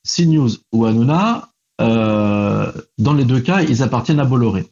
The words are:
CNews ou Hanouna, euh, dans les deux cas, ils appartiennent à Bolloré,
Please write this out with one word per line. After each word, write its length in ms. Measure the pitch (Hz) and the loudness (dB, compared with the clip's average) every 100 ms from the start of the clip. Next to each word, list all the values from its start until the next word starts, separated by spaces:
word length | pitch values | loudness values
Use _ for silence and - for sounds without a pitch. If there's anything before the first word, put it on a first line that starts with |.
| - | -8
CNews 440 | - 165 156 123 - _ | 0 2 2 0 -2 _
ou 120 | 113 | 0
Hanouna, 640 | 113 110 123 165 220 233 - _ _ - | 0 2 2 0 0 -4 -8 _ _ -4
euh, 880 | 113 113 110 107 104 104 101 104 104 - - - | -2 0 0 0 0 0 0 -2 -4 -8 -10 -2
dans 160 | 113 | 0
les 100 | 147 | 2
deux 160 | 123 127 | 2 0
cas, 220 | 147 190 | 0 0
ils 200 | 151 117 | 0 0
appartiennent 380 | - 123 - 147 | 0 -2 0 0
à 60 | 131 | 2
Bolloré, 420 | 127 113 95 - | 0 0 -2 -4